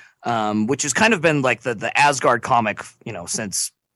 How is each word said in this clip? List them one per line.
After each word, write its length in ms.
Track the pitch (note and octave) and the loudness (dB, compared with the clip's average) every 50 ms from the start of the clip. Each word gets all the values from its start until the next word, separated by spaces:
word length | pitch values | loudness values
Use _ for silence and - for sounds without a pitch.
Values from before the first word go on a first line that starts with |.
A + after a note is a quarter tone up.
| - - _ _ - | -20 -20 _ _ -4
um, 440 | A2+ A#2 A2+ G#2+ G#2+ G#2+ G#2+ G#2+ A2+ | -2 -2 0 0 0 0 0 2 0
which 160 | C#3+ C3+ - | 0 -2 -2
has 100 | D3 - | -2 0
kind 200 | - A3 A3+ A3+ | 2 2 2 2
of 80 | F3 | 2
been 200 | D3 E3+ D3+ D3 | 2 2 2 2
like 200 | C3 B2+ A#2 - | 2 0 0 -2
the, 120 | - C3 A#2 | -2 -6 -6
the 200 | G2 A2+ A2 - B2+ | -4 -4 -2 2 4
Asgard 420 | C#3+ C#3+ C#3+ C3 - C#3+ B2 A#2 | 4 4 4 2 2 2 2 2
comic, 400 | - - C3 A#2 A2+ G#2 G2+ - - - - _ - | 0 0 2 2 2 0 -2 -6 -10 -18 -18 _ -14
you 60 | A#2+ G#2+ | -12 -12
know, 120 | F2+ E2+ | -10 -10
since 460 | - - - A2 G2 - - - - _ _ _ _ _ | -8 -8 -6 -6 -6 -6 -6 -6 -6 _ _ _ _ _